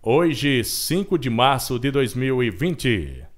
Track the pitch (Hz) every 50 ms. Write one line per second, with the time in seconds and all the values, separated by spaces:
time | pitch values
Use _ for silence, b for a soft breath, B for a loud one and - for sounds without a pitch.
0 | - 113 117 151 175 165 147 110 131 143 135 123 107 - - - - - 156 185
1 | 202 - 196 160 127 131 113 113 123 139 139 127 - - 131 117 120 139 135 143
2 | 135 123 131 123 127 131 131 127 123 117 90 87 143 180 165 - - 131 113 98
3 | 78 69 65 64 - - -